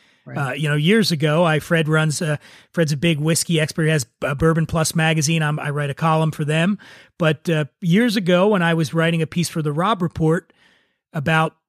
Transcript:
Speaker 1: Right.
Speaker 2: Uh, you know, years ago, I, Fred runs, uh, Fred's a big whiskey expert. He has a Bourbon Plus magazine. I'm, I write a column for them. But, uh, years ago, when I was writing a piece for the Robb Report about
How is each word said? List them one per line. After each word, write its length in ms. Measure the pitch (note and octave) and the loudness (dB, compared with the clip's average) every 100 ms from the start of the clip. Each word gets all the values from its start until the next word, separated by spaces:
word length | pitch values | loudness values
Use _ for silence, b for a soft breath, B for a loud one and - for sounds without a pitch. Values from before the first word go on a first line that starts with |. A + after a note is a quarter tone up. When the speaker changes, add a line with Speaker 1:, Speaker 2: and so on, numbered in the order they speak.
| b b - | b b -12
Speaker 1:
Right. 120 | C3+ | -6
Speaker 2:
Uh, 140 | C#3 | -6
you 160 | C#3+ D3+ | -4 -2
know, 80 | D3 | 0
years 380 | D#3 A3+ F#3+ | 4 4 2
ago, 320 | D#3+ D3+ D3+ F3 | 0 0 2 2
I, 140 | D3+ | 0
Fred 280 | - E3 D3+ | 0 0 2
runs, 340 | D#3 D#3 C#3 | 0 0 -2
uh, 140 | E3 D3 B B B | -4 -4 B B B
Fred's 180 | - D#3+ | -2 -2
a 60 | D3 | 0
big 220 | E3+ D3+ | 0 0
whiskey 400 | D3+ E3 - D#3+ | 0 -2 0 -2
expert. 240 | D3+ - D#3 | -2 0 0
He 60 | |
has 140 | D#3 A#2+ _ | 0 -2 _
a 140 | C#3 C#3 | -6 0
Bourbon 300 | D#3+ E3 D#3 | 2 2 0
Plus 280 | E3 D#3 | -2 -2
magazine. 480 | E3 D#3+ D#3+ D3 E3 | 0 0 0 0 0
I'm, 160 | D3+ D3+ | 0 -2
I 120 | D3+ | -4
write 200 | D3 C#3+ | -6 -6
a 60 | C#3 | -2
column 360 | E3 D#3+ D#3+ | 0 2 0
for 120 | D3 | -2
them. 340 | D3 D#3 F3 G#3 B B B - | -2 0 0 -2 B B B -2
But, 320 | D#3+ D#3 - | 0 0 -2
uh, 160 | D#3+ D3 _ | -2 -4 _
years 380 | F3 F3+ A#3+ G#3+ | 0 2 2 0
ago, 320 | F3 F3+ G3+ | 2 2 4
when 120 | G3+ | 2
I 120 | E3+ | 2
was 200 | E3 D#3 | 0 0
writing 280 | E3 E3 E3+ | 0 0 0
a 60 | D#3 | -2
piece 200 | F3+ D#3+ | -2 -4
for 140 | E3+ | -4
the 100 | D3+ | -4
Robb 300 | D3 F#3+ A3 | -2 -2 -2
Report 500 | F3 - D#3+ E3+ - b b b b b b | -4 0 0 0 -4 b b b b b b
about 420 | D#3+ C#3+ D#3+ D#3+ - | -6 -2 0 -2 -6